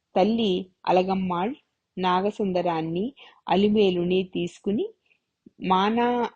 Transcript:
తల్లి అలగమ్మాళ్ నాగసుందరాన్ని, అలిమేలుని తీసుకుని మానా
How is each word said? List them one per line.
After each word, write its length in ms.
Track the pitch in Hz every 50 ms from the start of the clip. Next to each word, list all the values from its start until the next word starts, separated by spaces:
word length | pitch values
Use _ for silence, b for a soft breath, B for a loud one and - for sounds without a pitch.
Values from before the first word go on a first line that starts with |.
| _ _ _
తల్లి 500 | 196 185 214 226 233 226 196 180 185 190 - _ _ - -
అలగమ్మాళ్ 680 | 170 185 185 190 190 190 190 180 175 175 185 233 302 - _ _ _ _ _ _ _ 185
నాగసుందరాన్ని, 1160 | 185 185 180 185 190 208 - - 214 190 180 175 175 175 165 160 160 165 165 180 208 269 - B B B B B B -
అలిమేలుని 800 | 175 190 202 208 208 220 208 190 180 175 175 180 185 185 180 185 -
తీసుకుని 560 | 175 170 170 - - - 208 202 254 392 453 - _ _ _ _ _ _ _ _ _ _ - _ - - 180
మానా 640 | 185 185 196 214 226 233 240 240 247 240 233 - -